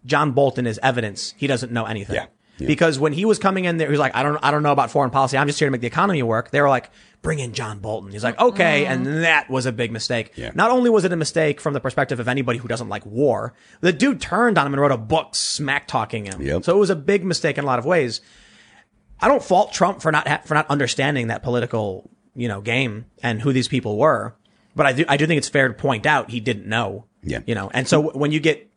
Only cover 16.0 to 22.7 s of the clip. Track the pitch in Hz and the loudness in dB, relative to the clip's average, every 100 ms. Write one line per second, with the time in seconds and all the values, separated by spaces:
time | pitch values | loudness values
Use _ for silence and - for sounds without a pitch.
16 | 107 113 98 95 69 82 175 190 190 170 | -4 -6 -8 -6 -2 -2 2 4 4 2
17 | 143 202 185 160 156 143 143 123 123 180 | 2 0 0 -2 -2 -2 -2 -2 2 0
18 | 127 107 _ - - - - - _ _ | 0 -6 _ -20 -20 -20 -20 -20 _ _
19 | _ - 220 294 - 180 208 - 175 190 | _ 0 2 2 4 2 2 2 0 2
20 | 160 151 - 151 - 151 156 147 120 - | 0 0 0 -4 0 -2 0 0 0 0
21 | 139 143 113 107 123 120 117 117 104 95 | 0 0 -2 -4 -2 -2 0 -2 -4 -6
22 | - _ _ 127 120 98 104 | -14 _ _ -6 -6 -4 -2